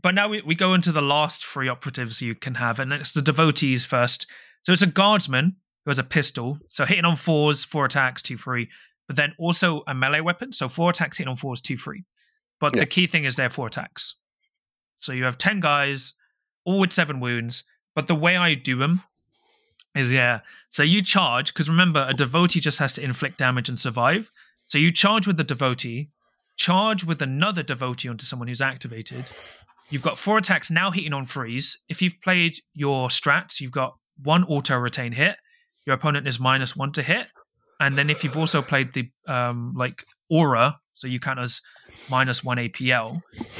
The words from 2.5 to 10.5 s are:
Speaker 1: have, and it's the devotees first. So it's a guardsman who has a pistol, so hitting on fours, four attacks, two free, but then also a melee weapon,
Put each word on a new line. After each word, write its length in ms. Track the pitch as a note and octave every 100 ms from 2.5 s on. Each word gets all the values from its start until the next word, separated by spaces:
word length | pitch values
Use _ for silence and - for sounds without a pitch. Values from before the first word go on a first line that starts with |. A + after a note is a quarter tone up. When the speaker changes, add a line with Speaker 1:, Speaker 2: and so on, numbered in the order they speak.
| A#2+
Speaker 1:
have, 240 | A#2+ A2+
and 120 | C3
it's 220 | D3 D#3
the 80 | -
devotees 640 | C#3+ C#3+ D#3+ D3 C#3 B2+ -
first. 400 | C3 B2 - - - - _
So 100 | -
it's 80 | F3
a 60 | F#3+
guardsman 720 | D#3 G3 G#3 D3 C3 D#3+ F#3 _ _ -
who 60 |
has 80 | C#3
a 40 |
pistol, 540 | B2+ D#3+ C3+ - A#2+ D3 -
so 160 | - C#3
hitting 200 | F#3+ E3+
on 100 | D#3
fours, 480 | - D#3 D3+ C#3+
four 220 | - D3+ C3+
attacks, 380 | C#3+ C3 B2+
two 120 | - A#2+
free, 320 | - B2 A#2 - _ _ -
but 100 | B2
then 200 | C#3+ C#3
also 460 | E3+ E3+ F3+ D3+ C#3
a 80 |
melee 280 | C3 C3 D3
weapon, 320 | D#3+ E3+ C4